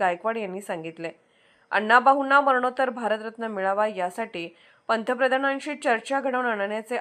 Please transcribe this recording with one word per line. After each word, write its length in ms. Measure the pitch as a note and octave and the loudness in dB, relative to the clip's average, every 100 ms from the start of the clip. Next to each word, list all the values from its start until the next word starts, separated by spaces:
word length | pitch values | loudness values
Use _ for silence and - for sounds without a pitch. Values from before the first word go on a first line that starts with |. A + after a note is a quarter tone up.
गायकवाड 360 | F#3+ F3 A3 A3+ | -2 0 -4 -4
यांनी 240 | G3+ F#3+ | -6 -8
सांगितले. 500 | G3+ F3 E3 E3 E3 - _ _ _ _ _ | -8 -8 -8 -10 -12 -12 _ _ _ _ _
अण्णाभाऊंना 680 | G3 G#3+ A#3+ B3 C#4 C4+ C#4 | -2 4 6 6 4 4 4
मरणोत्तर 500 | C#4 B3+ B3 B3 C4 | 4 2 0 0 -2
भारतरत्न 540 | A#3+ A3 G#3+ A3 A3 | -2 -2 -2 -4 -8
मिळावा 420 | A3+ G3+ F#3+ G3 G#3+ | -6 -2 0 2 0
यासाठी 640 | F#3 F3+ - F3 F3 E3+ - - _ - | 0 -4 -4 -8 -8 -10 -14 -20 _ -2
पंतप्रधानांशी 840 | A3+ A3 B3 C4 C4 C4+ C#4 D4 | -2 0 0 2 2 0 -2 -6
चर्चा 460 | D4 D4 A#3 A#3+ C#4 | -4 0 0 0 -2
घडवून 260 | C4 B3+ B3 | 0 -2 -2
आणण्याचे 500 | G#3 G3 G#3+ A3 A#3+ | -2 -2 -4 -4 -6